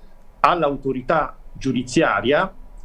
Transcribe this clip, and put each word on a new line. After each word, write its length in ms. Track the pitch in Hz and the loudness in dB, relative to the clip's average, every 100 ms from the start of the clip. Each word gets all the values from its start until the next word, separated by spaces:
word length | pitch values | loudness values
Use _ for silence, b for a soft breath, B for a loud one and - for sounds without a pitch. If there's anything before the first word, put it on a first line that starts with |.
| b b - - | b b -20 2
all'autorità 1000 | 143 175 147 139 135 127 127 160 131 - - | 2 4 0 0 -4 -2 0 0 0 -6 -16
giudiziaria, 1000 | - 135 123 113 165 139 101 113 151 190 - - - | -6 -2 -2 0 2 2 2 2 2 0 -6 -18 -14